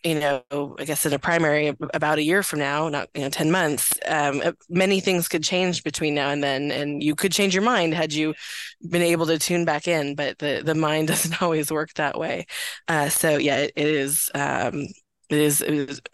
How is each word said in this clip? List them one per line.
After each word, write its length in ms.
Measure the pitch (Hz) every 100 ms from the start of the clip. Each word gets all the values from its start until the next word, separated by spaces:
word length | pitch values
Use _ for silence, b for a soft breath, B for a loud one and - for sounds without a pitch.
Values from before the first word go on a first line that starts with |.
you 160 | 170 151
know, 560 | 147 135 - 147 143 -
I 80 |
guess 200 | 143 143
in 80 | 151
a 60 | 139
primary 500 | - 170 156 151 151
ab-, 200 | 135 147
about 240 | 160 151 156
a 60 |
year 200 | 151 196
from 160 | 190 151
now, 300 | 139 147 160
not, 200 | 143 -
you 80 | 143
know, 80 | 139
ten 220 | - 156
months, 420 | 185 156 131 - - -
um, 340 | 156 143 139
uh, 80 | 175 - -
many 300 | 175 190 190
things 280 | 196 180 165
could 160 | 165
change 400 | - 180 185 165
between 300 | 156 - 151
now 160 | 147 139
and 140 | 143
then, 280 | 139 135 147
and 300 | 147 147 147
you 140 | 151
could 160 | 151 196
change 220 | 208 196
your 100 | 185
mind 300 | 226 226 165
had 180 | 170 156
you 220 | 151 156 - B B B B 170
been 120 | 175
able 240 | 170 165 165
to 120 | 160
tune 260 | - 175
back 220 | 165 151 175
in, 280 | 160 143
but 220 | 143 139 -
the, 220 | 147 127
the 120 | 151
mind 320 | 156 156 156 156
<laughs> 40 |
doesn't 280 | - 165 165
always 300 | 175 160 147
work 220 | 156 147
that 240 | - 143 -
way. 260 | 160 110 - B B B -
Uh, 220 | 156 147
so 280 | - 160 143
yeah, 200 | 143 135
it, 140 | 139
it 120 | 147 151
is, 420 | 151 139 143 -
um, 520 | 143 139 131 120 - - - _ _ -
it 100 | 151
is, 220 | 151 143
it 120 | -
is 280 | 147 135 135 -